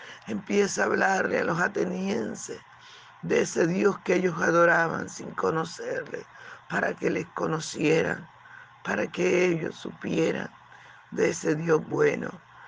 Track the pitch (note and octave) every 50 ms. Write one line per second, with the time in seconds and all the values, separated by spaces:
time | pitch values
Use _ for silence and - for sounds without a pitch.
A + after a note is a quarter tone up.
0 | - - - - - - A3 G3 - - G3+ G3+ G3+ F#3+ - G3+ G3 G#3 - -
1 | - G3 F#3+ F#3+ - - - - - - E3+ E3 F3+ G3 - - F3 F#3 F#3 F#3
2 | F#3+ G3 G#3+ A3+ G#3+ - - - - - - - - - - - - - - -
3 | - - - - - E3+ D#3 D3 F3+ E3 - - E3+ E3 F3+ G3 G#3 G3+ F#3 -
4 | - G3+ F3+ F#3 F#3 F3+ D#3 E3+ F#3 F3 E3 E3+ E3+ E3+ E3 E3 E3 D#3+ - -
5 | - - - - - - - - - F#3 D#3+ D#3+ D#3+ E3 - - A#2 B2+ C3+ -
6 | D3+ - - D#3+ - - - - - - - - - - - - - - E3+ -
7 | - F3+ F#3+ F3+ F3 - - - F3 E3 D#3+ D#3 D#3 - - - D3+ D3+ D#3+ D#3+
8 | E3+ E3 - - - - - - - - - - - - - - - G3 F#3+ -
9 | - E3+ - F3+ F3+ F3+ F3+ F3 F3+ F3+ E3+ D#3+ - - - - - - - -
10 | - - - E3 D#3+ - - - - - - - - - - - - - - -
11 | - - F3 - - D#3+ E3 - - E3 D#3 D#3 E3 E3+ D#3 D#3 - - C#3 C#3+
12 | D3+ D3 C3+ - - - - - - - - - -